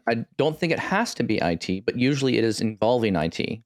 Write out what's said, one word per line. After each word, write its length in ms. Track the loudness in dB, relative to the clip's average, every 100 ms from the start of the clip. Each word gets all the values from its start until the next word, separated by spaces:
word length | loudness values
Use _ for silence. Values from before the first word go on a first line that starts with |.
| -2
I 180 | -2 -4 -2
don't 220 | -2 0
think 120 | -2
it 80 | -2
has 340 | 0 -2 -2 -2
to 80 |
be 180 | -2 0
I 120 | 0 -2
T, 240 | -2 -4
but 180 | -2 0
usually 400 | 0 2 2 2
it 60 |
is 180 | 2 0
involving 540 | -2 0 2 4 2 2
I 120 | 0
T. 340 | -2 -6 -6